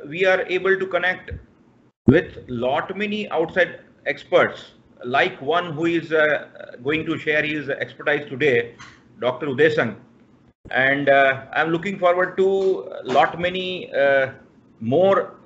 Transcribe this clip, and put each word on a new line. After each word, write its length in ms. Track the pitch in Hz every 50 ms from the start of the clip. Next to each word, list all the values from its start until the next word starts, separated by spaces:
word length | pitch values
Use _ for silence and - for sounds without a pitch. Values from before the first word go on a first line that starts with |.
| -
we 180 | 147 156 175 190
are 180 | 185 185 180
able 360 | - - 180 180 180 190 190 185
to 80 | 190
connect 460 | - 180 175 175 185 180 - - - - - - - _ _ _ _ _ _ _ _ _ _ _
with 320 | 120 139 180 - - - 117 -
lot 500 | 127 127 113 120 127 143 165 165 - 185
many 320 | 196 214 208 208 214 202 -
outside 500 | 147 160 170 165 - 185 175 170 - - - - _ _ -
experts, 640 | 143 143 - - - 180 156 120 98 - - - - - _ _ _ _ - -
like 380 | 123 131 143 175 180 180 -
one 300 | 131 143 165 175 175 170
who 140 | 143 147 170
is, 260 | 170 170 165 143 143
uh, 340 | 156 156 151 151 143 - - - - - - - - - 123
going 200 | 139 156 156 160
to 140 | 160 151 127
share 240 | - 156 151 151
his 260 | 151 147 151 151 135 135
expertise 580 | - - 123 123 - - - 151 147 147 147 -
today, 480 | 139 123 151 143 120 117 117 - - - - - - - _ _ _ 101
Doctor 280 | 113 123 127 - 156 143
Uday 260 | 123 135 151 160 151
Singh. 220 | 156 127 110 98 - - _ _ _ _ _ _ _ _ _ _ _ - -
And, 380 | - 123 131 135 139 143 143 139
uh, 380 | 139 139 139 135 131 117 - -
I'm 180 | - 143 156 165
looking 280 | 170 165 170 202 196 -
forward 380 | 180 175 175 180 180 180 - 196
to 500 | 190 196 196 196 190 190 180 - - - - -
lot 360 | - 127 131 143 165 175 165 165
many, 540 | 175 180 185 185 185 185 185 170 - -
uh, 380 | - 135 143 139 139 135 135 123 - - - - _ _ _ _ _ -
more 560 | 110 117 135 170 190 196 196 175 - - - - -